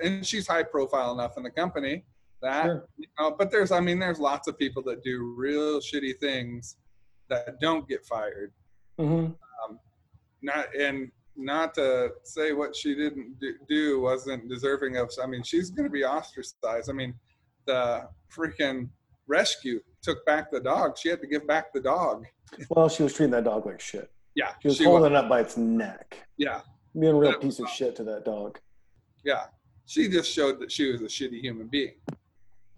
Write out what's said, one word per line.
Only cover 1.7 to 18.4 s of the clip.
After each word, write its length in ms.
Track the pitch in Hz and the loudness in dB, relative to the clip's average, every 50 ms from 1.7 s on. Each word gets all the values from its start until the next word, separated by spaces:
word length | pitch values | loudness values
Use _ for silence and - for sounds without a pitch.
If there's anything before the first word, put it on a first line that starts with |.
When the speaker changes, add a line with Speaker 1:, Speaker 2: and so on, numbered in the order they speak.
| - 156 139 135 151 185 - _ _ _ _ _ - - | -2 -4 -4 -4 -4 -6 -8 _ _ _ _ _ -14 -6
Speaker 1:
that, 220 | 127 131 135 151 160 | -4 -2 0 2 2
Speaker 2:
Sure. 240 | 170 170 151 - - _ | 0 0 -2 -6 -12 _
Speaker 1:
you 100 | - 302 - _ - | -18 -18 -12 _ 0
know, 180 | 156 156 - - | 0 0 2 2
but 120 | 196 190 | 0 4
there's, 180 | - 214 196 185 | 4 4 4 6
I 100 | 190 175 | 4 4
mean, 180 | 175 180 175 180 | 4 2 2 2
there's 180 | 190 180 170 156 | 0 0 0 0
lots 300 | 147 139 143 143 - 160 | 0 0 0 0 -2 -6
of 100 | 143 - | -2 -2
people 240 | 147 131 127 135 131 | -2 -2 -2 -4 -4
that 180 | 131 117 120 123 | -4 -6 -4 -4
do 300 | 131 123 123 120 120 120 | -4 -4 -4 -6 -8 -6
real 420 | 120 131 139 147 147 151 151 151 143 | -4 -2 0 0 0 0 0 0 -2
shitty 380 | - - 147 143 139 131 127 - | -2 -4 -4 -4 -4 -4 -4 -2
things 580 | 147 139 135 127 123 120 120 120 123 - - _ _ _ _ - - - _ _ _ _ | -2 -2 -2 -2 -4 -6 -8 -10 -12 -14 -18 _ _ _ _ -20 -20 -20 _ _ _ _
that 320 | 127 120 120 123 131 127 | -4 -4 -4 -6 -4 0
don't 280 | 147 160 165 156 135 135 | 2 2 2 0 -2 -4
get 160 | 131 - - | -6 -6 -4
fired. 480 | - 120 110 107 104 - 101 104 101 - _ _ _ _ _ _ - - - | -6 -4 -4 -4 -4 -6 -8 -12 -12 -14 _ _ _ _ _ _ -16 -6 -2
Speaker 2:
Mm-hmm. 340 | 160 147 165 165 165 160 165 - - _ - 719 - 107 | 0 2 2 2 0 -2 -4 -10 -18 _ -12 -12 -12 -12
Speaker 1:
Um, 60 | 110 - _ _ _ _ _ _ _ _ _ _ _ _ | -12 -18 _ _ _ _ _ _ _ _ _ _ _ _
not, 320 | 135 143 143 151 135 - - | -6 -4 -2 -2 -4 -4 -2
and 360 | 139 143 139 139 135 131 127 - _ _ - - | -2 0 0 0 -4 -8 -10 -14 _ _ -20 -14
not 380 | 147 131 139 143 156 160 160 - | -10 -4 -2 0 0 0 0 0
to 360 | 160 139 131 127 127 123 117 120 - | 0 2 4 4 2 2 0 -2 -8
say 300 | _ - - 156 151 156 | _ -12 -4 -2 0 0
what 220 | 147 143 147 147 147 | 0 0 -2 -4 -6
she 180 | - - 147 139 | -4 -4 -2 -2
didn't 440 | 143 151 147 143 135 117 117 135 123 | 0 -2 -2 -4 -6 -12 -12 -12 -8
do, 140 | 139 131 113 - 139 - | -8 -8 -8 -10 -6 -2
do 320 | 151 151 151 147 139 131 | 0 0 2 2 2 2
wasn't 480 | 127 127 131 131 131 139 131 123 113 123 | 2 0 0 -2 -2 -6 -8 -8 -8 -10
deserving 480 | 127 123 131 139 139 135 139 131 127 | -8 -2 0 0 0 0 -2 -2 -2
of, 140 | 127 120 120 - 131 | -2 -2 -2 -4 -6
I 40 | 127 | -6
mean, 160 | 131 127 123 | -6 -6 -8
she's 280 | 120 - 165 170 185 180 | -6 0 0 0 0 0
gonna 200 | 185 302 285 285 | -4 -4 -4 -2
be 140 | 143 139 135 | 0 0 0
ostracized. 840 | 127 143 156 - - - - - - - _ - 113 113 117 110 127 | 0 0 -2 -4 -6 -12 -14 -14 -14 -10 _ -4 -2 -2 -2 -4 -6
I 40 | |
mean, 220 | 135 135 131 123 120 120 _ _ _ _ _ _ _ _ _ | -6 -6 -6 -8 -10 -14 _ _ _ _ _ _ _ _ _
the 420 | 139 131 127 123 120 120 110 123 120 - - _ _ - | 0 0 2 2 0 0 -2 -6 -10 -18 -20 _ _ -6
freaking 540 | 160 | -4